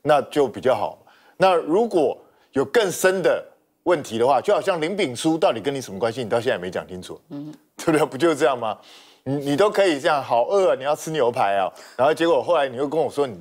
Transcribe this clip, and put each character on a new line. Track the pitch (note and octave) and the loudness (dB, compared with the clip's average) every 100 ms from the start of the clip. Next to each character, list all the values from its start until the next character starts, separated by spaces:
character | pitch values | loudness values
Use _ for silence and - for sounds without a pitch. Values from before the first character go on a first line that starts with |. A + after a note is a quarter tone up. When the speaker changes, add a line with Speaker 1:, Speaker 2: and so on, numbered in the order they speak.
Speaker 1:
那 | D#3 D3 - | 0 2 2
就 | D3 C3 | 0 0
比 | G#2 | 0
较 | B2+ | 0
好。 | A2 E2+ - _ _ _ - | 0 -2 -8 _ _ _ 0
那 | F#3 | 2
如 | F3 D3 F#3 A#3 | 2 2 0 2
果 | F3+ B2+ - - _ _ | 2 2 0 -10 _ _
有 | C3 C3+ | -2 0
更 | A#3+ G3 | 2 0
深 | - F#3 F#3+ | 2 2 2
的 | E3 - - _ _ _ | 2 0 -2 _ _ _
问 | E3+ E3 | 0 0
题 | B2 A2 | 0 0
的 | B2 | 2
话， | C3 | 2
就 | G3+ | 2
好 | F#3+ | 0
像 | G3 F3 | 0 -2
林 | D#3 G2+ | -2 -2
炳 | C#3 A#2+ | -4 -2
书 | D#3+ D#3+ | -2 2
到 | F3+ | 0
底 | A2+ | 0
跟 | B2+ | -4
你 | C#3 | -6
什 | A#2 | -8
么 | F#2+ | -4
关 | A2+ | -4
系， | A2+ | -4
你 | A2 | -2
到 | A#2 | -2
现 | A#2 | 0
在 | G2+ | -2
也 | |
没 | F#2 | -4
讲 | F2+ D#2 | -8 -8
清 | F2+ | -12
楚， | F2 D#2+ - | -14 -16 -16
Speaker 2:
嗯。 | C#3+ D3+ - _ - | -14 -14 -18 _ -8
Speaker 1:
对 | - | 0
不 | |
对？ | D3+ | 2
不 | D3+ - | 0 0
就 | E3+ | 0
是 | C#3+ | 2
这 | D#3 | 0
样 | B2 | 0
吗？ | A2+ G2+ - - - _ | -4 -8 -12 -20 -20 _
你， | C3 C#3+ | -8 -6
你 | C#3+ C#3+ | -2 2
都 | G#3 | 2
可 | G3+ G3 | 2 2
以 | C#3 | 2
这 | E3 | 0
样， | D3 | 0
好 | B2 A#2+ A#2 | 0 0 2
饿 | G3+ F3+ | 2 2
啊， | C3 | 0
你 | |
要 | C3+ D3+ | -2 -4
吃 | E3 | -2
牛 | D#3 A#2+ | 0 0
排 | A#2+ G2+ G2 | 2 0 0
啊， | F2+ - - - | -2 -4 -10 0
然 | C3+ | 2
后 | |
结 | D#3+ E3 | 2 2
果 | C#3 | 2
后 | A2 E3 | 2 0
来 | C#3 | 0
你 | A#2+ | -2
又 | C#3+ | -4
跟 | D#3 | -2
我 | B2+ | -2
说 | C#3+ C#3 | -2 -4
你， | F2+ | -6